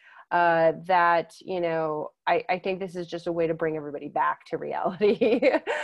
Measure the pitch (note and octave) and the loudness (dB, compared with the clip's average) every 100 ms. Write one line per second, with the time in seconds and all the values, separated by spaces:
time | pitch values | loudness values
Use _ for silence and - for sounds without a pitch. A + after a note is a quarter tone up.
0 | _ - - F3 E3+ E3 E3 E3 E3+ F3+ | _ -20 -2 2 4 4 4 2 2 4
1 | E3+ E3+ E3 - - F#3 E3+ D#3+ D#3+ D3+ | 4 2 0 -10 -8 -4 -2 -2 -2 -4
2 | - - - F3 - F3+ G3 F#3 F#3+ F3+ | -8 -6 -2 0 0 -4 -4 -6 -6 -8
3 | E3+ E3+ F3 E3+ E3 D#3+ D#3+ D#3 D3 C#3+ | -8 -8 -4 -2 -2 -2 -4 -4 -8 -10
4 | D3 D3+ D3 D3+ - D#3 D3 C#3+ - F#3 | -6 -2 -2 -2 -8 -8 -6 -4 -4 0
5 | G#3 G3+ C4+ D4 F#3 - - D5+ | 2 4 2 4 2 2 0 -4